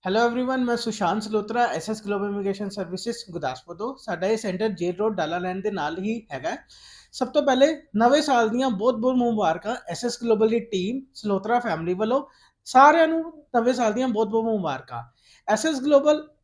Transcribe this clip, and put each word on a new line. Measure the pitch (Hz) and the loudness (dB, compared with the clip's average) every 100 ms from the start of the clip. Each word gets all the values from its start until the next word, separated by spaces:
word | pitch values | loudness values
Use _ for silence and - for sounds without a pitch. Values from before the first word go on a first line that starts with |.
| 185 | 0
Hello | 208 240 | 2 2
everyone, | 240 254 262 | 0 -2 0
ਮੈਂ | 247 240 | 0 -2
ਸੁਸ਼ਾਂਤ | 233 214 180 202 | -2 -2 0 0
ਸਲੋਤਰਾ, | 208 214 208 233 | -2 -4 -2 0
ਐਸ | 240 151 185 | 0 -2 -6
ਐਸ | 220 196 | -8 -4
ਗਲੋਬਲ | 202 202 | -4 -2
ਇਮੀਗ੍ਰੇਸ਼ਨ | 202 196 196 202 | -2 -4 -4 -6
ਸਰਵਿਸਿਜ਼ | 202 175 180 233 233 - | -8 -8 -6 -6 -8 -10
ਗੁਰਦਾਸਪੁਰ | 165 143 131 - 170 | -8 -6 -8 -14 -10
ਤੋਂ। | 226 269 | -8 -8
ਸਾਡਾ | - 170 185 | -8 -4 -2
ਇਹ | 220 | -2
ਸੈਂਟਰ | 220 180 220 | -2 -2 -4
ਜੇਲ | 190 175 180 | -2 -4 -2
ਰੋਡ, | 220 196 | -2 -2
ਡਾਲਾ | 156 175 | -4 -2
ਲੈਨ | 180 185 | -4 -4
ਦੇ | 214 | -4
ਨਾਲ | 196 151 170 | -4 -4 -4
ਹੀ | 196 226 220 | -4 -6 -6
ਹੈਗਾ। | 135 147 262 _ - - - _ | -8 -6 -8 _ -20 -20 -20 _
ਸਭ | - 240 | -6 0
ਤੋਂ | 302 | 2
ਪਹਿਲੇ | 285 247 285 311 - 208 | 2 4 4 2 -6 2
ਨਵੇਂ | 240 285 | 4 4
ਸਾਲ | 302 247 226 | 4 2 2
ਦੀਆਂ | 233 262 | 2 -2
ਬਹੁਤ-ਬਹੁਤ | 196 226 233 247 | 0 0 0 0
ਮੁਬਾਰਕਾਂ | 254 240 220 180 165 202 247 - | 2 2 2 0 0 -4 -6 -8
ਐਸ | 165 | -6
ਐਸ | 247 240 | -6 -4
ਗਲੋਬਲ | 233 208 220 | 0 2 4
ਦੀ | 226 | 2
ਟੀਮ, | 226 196 185 262 269 | -2 -4 -2 -4 -8
ਸਲੋਤਰਾ | - 214 196 196 240 | -10 -2 -2 0 -2
ਫੈਮਿਲੀ | 240 160 165 | 0 -4 -2
ਵੱਲੋਂ। | 185 214 254 277 _ _ _ | -2 0 0 -2 _ _ _
ਸਾਰਿਆਂ | - 254 285 330 320 | 0 8 8 8 4
ਨੂੰ | 330 330 - _ 240 | 2 -4 -12 _ 0
ਨਵੇਂ | 233 | 0
ਸਾਲ | 247 226 | 0 0
ਦੀਆਂ | 208 262 | 0 -2
ਬਹੁਤ-ਬਹੁਤ | 214 220 226 | 0 0 0
ਮੁਬਾਰਕਾਂ। | 226 220 170 131 - 120 123 _ _ _ - | 0 -2 -2 -6 -8 -12 -12 _ _ _ -2
ਐਸ | 214 320 | 0 0
ਐਸ | 277 | -2
ਗਲੋਬਲ | 269 277 294 302 - _ | 4 4 6 0 -2 _